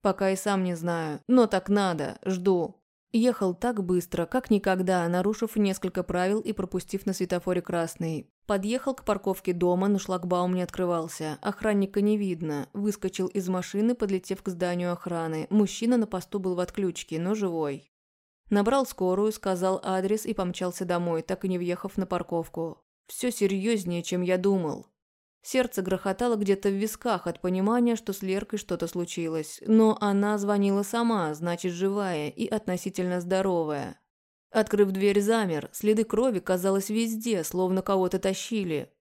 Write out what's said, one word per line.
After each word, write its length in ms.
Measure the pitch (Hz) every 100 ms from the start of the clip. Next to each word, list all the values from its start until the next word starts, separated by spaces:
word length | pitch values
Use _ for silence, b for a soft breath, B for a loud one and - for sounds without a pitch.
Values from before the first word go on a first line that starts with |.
«Пока 300 | 202 190 190
и 40 | 190
сам 300 | 208 196 185
не 100 | 170
знаю, 460 | 170 170 160 147 -
но 200 | 254 220
так 220 | 190 -
надо. 500 | 202 196 160 139 - -
Жду». 520 | 185 185 180 160 - _ _ _
Ехал 440 | 226 240 226 190 175
так 280 | 240 220
быстро, 440 | 180 180 175 - 165
как 240 | 254 -
никогда, 560 | 208 196 185 185 180 170
нарушив 460 | 175 196 214 226 214
несколько 480 | 202 190 190 190
правил 380 | 180 180 185 214
и 120 | 214
пропустив 540 | 208 185 185 - 196 -
на 60 |
светофоре 460 | 185 180 175 185 180
красный. 680 | 170 175 165 - 165 156 - _ -
Подъехал 480 | 202 196 247 277
к 100 | 269
парковке 480 | - 196 - 185 -
дома, 360 | 175 175 180 196
но 100 | 202
шлагбаум 560 | - 185 175 180 180
не 80 | 180
открывался. 760 | 175 - 180 170 160 - 156 156
Охранника 600 | - 196 220 202 196 202
не 160 | 202 214
видно. 520 | 196 165 160 147 -
Выскочил 520 | 202 208 208 190 190 185
из 240 | 202 185
машины, 460 | 185 175 202 226 247
подлетев 480 | 208 190 - 190
к 60 | -
зданию 420 | 175 180 175 175
охраны. 560 | 175 - 170 165 160 -
Мужчина 480 | 208 202 - 233 247
на 80 | 214
посту 340 | 185 - 202
был 140 | 190
в 60 | 180
отключке, 600 | 180 - 190 170 - 160
но 140 | 175
живой. 580 | 214 196 170 147 139 _ _ _ _ _ _ -
Набрал 340 | 208 208 269 254
скорую, 460 | - 185 185 214
сказал 480 | 214 196 185 185 190
адрес 440 | - 190 190 214 -
и 80 | 208
помчался 500 | 180 175 180 175 180
домой, 380 | 175 175 165
так 220 | 160 185 190
и 20 |
не 100 | 180
въехав 400 | 175 175 190 -
на 80 | 185
парковку. 800 | 175 165 170 165 - 165 - _ _ _
«Всё 240 | - 247
серьёзнее, 720 | 233 196 196 202 220 175 170
чем 180 | 170 180
я 160 | 180 180
думал». 480 | 190 190 160 - - _ _ _ _ _
Сердце 400 | - 262 247 -
грохотало 540 | 185 185 196 190 240 220
где-то 340 | 196 196 202
в 40 |
висках 520 | 196 214 214 247 196 -
от 140 | 170
понимания, 560 | 180 185 196 240 240 226
что 160 | 226
с 100 | 190
Леркой 380 | 190 190 202 214
что-то 280 | - 170 170
случилось. 760 | 180 175 - 165 160 156 - -
Но 320 | 220 220 214
она 360 | 208 196 208 208
звонила 460 | 202 202 202 196
сама, 500 | 202 233 233 214 160
значит, 380 | 151 175 175 185
живая 580 | 175 196 202 196 160 151
и 180 | - 226
относительно 760 | 220 208 180 196 190 180 180
здоровая. 800 | 175 190 190 175 156 147 113 - _ _ _ _ _
Открыв 400 | - 214 208 202
дверь, 300 | 190 202 202
замер. 480 | 202 226 202 156 -
Следы 320 | - 208 214
крови, 360 | 220 214 254 196
казалось, 500 | 175 185 190 196 196
везде, 540 | 214 226 220 226 202
словно 380 | - 180 185 190
кого-то 380 | 185 196 185 190
тащили. 720 | 190 190 - 220 185 151 123 _